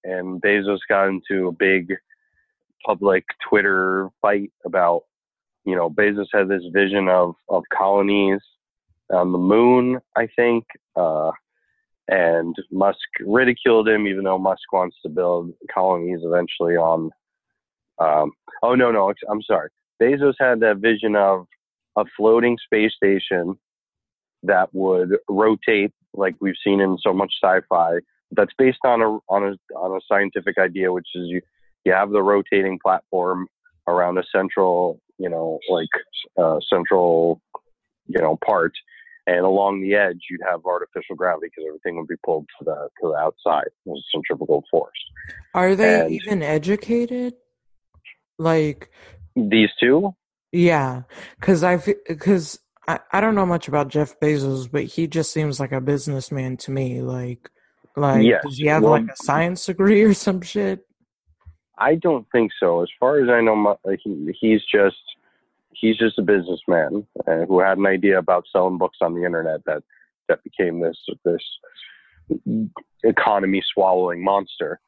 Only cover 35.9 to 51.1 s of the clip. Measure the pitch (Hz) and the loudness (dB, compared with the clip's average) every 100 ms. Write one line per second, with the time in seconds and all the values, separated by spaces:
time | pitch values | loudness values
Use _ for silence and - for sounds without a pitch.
35.9 | - - - - - 82 78 - 92 85 | -6 -8 -16 -8 0 0 0 0 -2 2
36.9 | 95 87 82 85 82 _ - _ _ _ | 2 4 2 2 -2 _ -20 _ _ _
37.9 | _ - - 80 78 - 98 85 - _ | _ -6 -2 0 -2 0 0 0 -6 _
38.9 | - - - - 87 92 98 98 98 95 | -20 -20 -10 -2 2 2 2 2 0 0
39.9 | 101 98 87 - 87 92 87 90 87 87 | 0 0 -4 -14 -8 -6 -4 -4 -6 -6
40.9 | 92 - 90 90 80 82 - 78 76 90 | -12 -12 -4 -2 -2 -8 -12 -14 -10 -10
41.9 | 85 80 85 - 80 76 - 73 73 73 | -10 -10 -8 -4 -4 -6 -10 -8 -8 -10
42.9 | - 82 76 78 - 87 78 - _ - | -8 -6 -2 -4 -4 -2 -2 -4 _ -14
43.9 | 73 - 78 78 85 - 73 - 80 - | -14 -8 -8 -6 -8 -2 -2 0 -2 -2
44.9 | - - - - - - - 185 190 220 | -14 -18 -20 -20 -20 -6 0 2 4 4
45.9 | 214 160 165 214 196 147 156 160 208 - | 4 2 -4 -4 -4 0 -2 -2 -4 -2
46.9 | 233 240 247 247 247 _ _ _ _ _ | -2 -2 -6 -8 -10 _ _ _ _ _
47.9 | _ - - _ - 160 160 151 - - | _ -20 -20 _ -4 0 2 0 -4 -16
48.9 | _ - - - - 104 110 - - 120 | _ -20 -20 -8 -4 2 4 4 2 2
49.9 | 147 196 - _ _ _ 175 175 156 131 | 4 0 -8 _ _ _ 2 4 4 0
50.9 | 127 123 | -6 -14